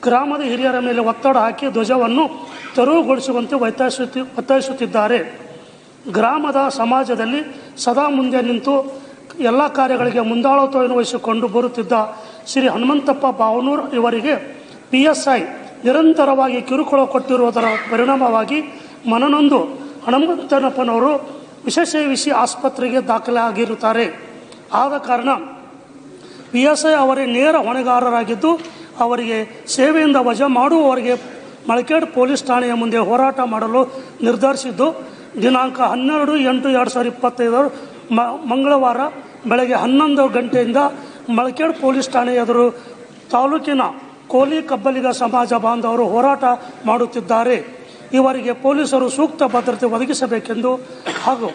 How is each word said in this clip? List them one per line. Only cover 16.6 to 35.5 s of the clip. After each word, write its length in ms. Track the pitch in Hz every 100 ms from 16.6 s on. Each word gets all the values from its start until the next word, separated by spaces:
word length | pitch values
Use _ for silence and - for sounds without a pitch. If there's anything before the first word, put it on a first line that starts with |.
ಕಿರುಕುಳ 420 | 247 262 311 277
ಕೊಟ್ಟಿರುವುದರ 640 | 262 262 254 254 240 233 226 214 -
ಪರಿಣಾಮವಾಗಿ 680 | 226 247 269 254 220 220 294 302 - - - 240
ಮನನೊಂದು 480 | 226 277 294 285 277 165 - - - -
ಹನುಮಂತನಪ್ಪನವರು 1080 | 254 320 349 - 277 269 262 247 226 254 294 - - - - -
ವಿಶೇಷ 300 | - 339 311 294
ವಿಷಿ 240 | 269 -
ಆಸ್ಪತ್ರೆಗೆ 680 | 247 254 - 269 262 247 254 254
ದಾಖಲಾಗಿರುತ್ತಾರೆ. 1000 | 220 226 240 226 202 226 220 220 220 220 156 - - - - -
ಆದ 200 | - 269 285
ಕಾರಣ 320 | 285 247 247 247 165 - - - - - - - - - -
ಪಿ 100 | 240
ಎಸ್ 240 | 269 302 320
ಐ 80 |
ಅವರೇ 320 | 311 269 269 262
ನೇರ 300 | 240 285 320
ಹೊಣೆಗಾರರಾಗಿದ್ದು, 960 | 220 247 254 247 247 240 220 226 311 330 - - - -
ಅವರಿಗೆ 380 | 233 240 233 226 214 - -
ಸೇವೆಯಿಂದ 480 | - 269 311 311 277
ವಜಾ 320 | 247 220 277
ಮಾಡುವವರೆಗೆ 680 | 247 262 330 285 254 240 247 - - - - -
ಮಳಕೇಡ್ 360 | 233 247 311 320
ಪೊಲೀಸ್ 380 | 262 254 277
ಠಾಣೆಯ 300 | 269 247 247
ಮುಂದೆ 240 | 233 233 226
ಹೋರಾಟ 420 | 190 240 262 262
ಮಾಡಲು 420 | 254 220 220 240 254 - - -
ನಿರ್ಧರಿಸಿದ್ದು, 640 | 226 214 262 269 262 180 285 320 - - - -
ದಿನಾಂಕ 380 | 220